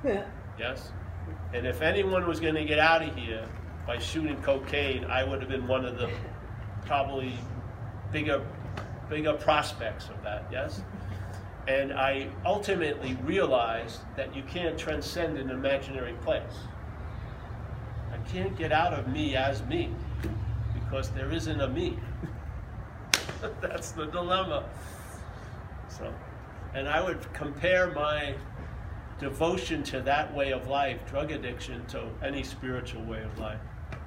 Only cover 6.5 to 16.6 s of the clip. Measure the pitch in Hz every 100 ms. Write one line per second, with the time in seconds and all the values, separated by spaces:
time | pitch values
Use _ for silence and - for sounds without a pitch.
6.5 | - - - - 143 135 135 127 117 -
7.5 | - - - - - - 151 151 139 -
8.5 | - - - - - - 151 151 147 -
9.5 | 151 143 - 113 101 - - 107 104 -
10.5 | 123 - - - - - - - - -
11.5 | - - 135 139 - 135 135 123 - 180
12.5 | 208 202 185 151 143 131 127 135 185 160
13.5 | 127 117 113 117 - - - 131 135 131
14.5 | 185 165 151 160 151 139 175 165 143 131
15.5 | 127 139 139 - 135 120 113 - 135 -
16.5 | -